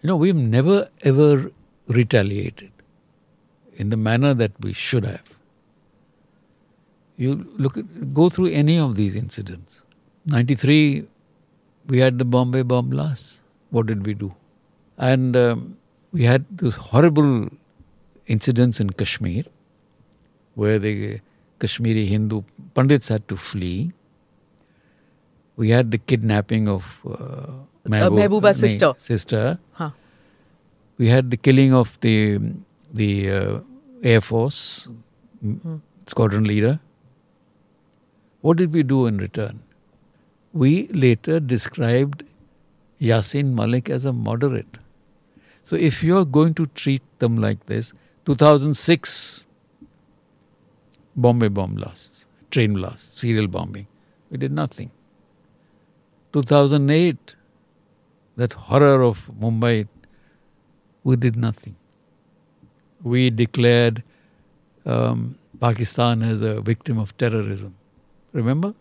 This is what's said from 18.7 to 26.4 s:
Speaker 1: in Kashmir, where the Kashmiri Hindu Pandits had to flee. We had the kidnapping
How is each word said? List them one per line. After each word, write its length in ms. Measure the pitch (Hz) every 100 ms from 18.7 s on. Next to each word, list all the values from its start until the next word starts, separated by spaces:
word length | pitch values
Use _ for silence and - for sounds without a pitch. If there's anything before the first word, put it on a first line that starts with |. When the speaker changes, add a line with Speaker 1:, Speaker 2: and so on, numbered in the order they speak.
| 110
Speaker 1:
in 100 | 101
Kashmir, 520 | 92 101 - 98 90 170 _ _ _ _ _ _ _ _ _ _ -
where 240 | 104 107
the 400 | 104 104 104 107 _ _ _ _
Kashmiri 460 | 117 - 117 110 101
Hindu 380 | 107 107 107 98 - -
Pandits 360 | - 135 147 -
had 180 | 110 -
to 80 | 95
flee. 540 | - 104 90 90 165 - _ _ _ _ _ _ _ _ _ _ _ _ _ _ _ -
We 140 | 110
had 220 | 117 120
the 60 | 110
kidnapping 680 | - 123 110 104